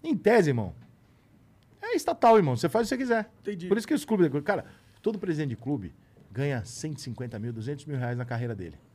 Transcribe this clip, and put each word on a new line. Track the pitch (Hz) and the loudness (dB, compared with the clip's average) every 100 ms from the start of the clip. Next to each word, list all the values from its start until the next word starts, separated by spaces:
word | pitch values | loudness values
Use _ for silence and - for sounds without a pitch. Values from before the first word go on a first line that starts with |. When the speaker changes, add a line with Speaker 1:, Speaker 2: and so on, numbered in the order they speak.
Speaker 1:
em | 330 226 | -4 2
tese, | 202 233 156 | 6 6 6
irmão, | 120 92 - - - _ _ _ - _ _ _ _ | 2 -4 -10 -20 -20 _ _ _ -20 _ _ _ _
é | 440 403 | -4 -2
estatal, | - - 233 220 | -2 4 8 8
irmão. | 151 120 | 6 2
Você | 165 | 0
faz | 220 220 | 0 0
o | |
que | 254 | -2
você | |
quiser. | 254 226 214 - | 0 0 -2 -10
Speaker 2:
Entendi. | - 190 180 | -10 -6 -2
Speaker 1:
Por | 214 | 0
isso | - | 0
que | |
os | 302 - | -2 0
clubes, | 208 160 143 | 2 2 2
cara, | 151 190 - - - _ | -2 -2 -4 -14 -20 _
todo | 214 208 | -4 -4
presidente | 190 147 143 | -4 -4 -4
de | 113 | -6
clube | 127 139 90 - _ - - | -4 -6 -6 -14 _ -20 -12
ganha | 117 143 123 98 | -4 -2 -4 -6
cento | - 156 143 | -10 -10 -8
e | |
cinquenta | 127 117 120 110 | -10 -8 -8 -8
mil, | 117 | -8
duzentos | 113 117 147 151 | -8 -8 -8 -8
mil | 135 | -4
reais | 123 120 | -4 -4
na | 123 | -6
carreira | 120 123 98 | -6 -6 -6
dele. | 85 71 _ | -10 -14 _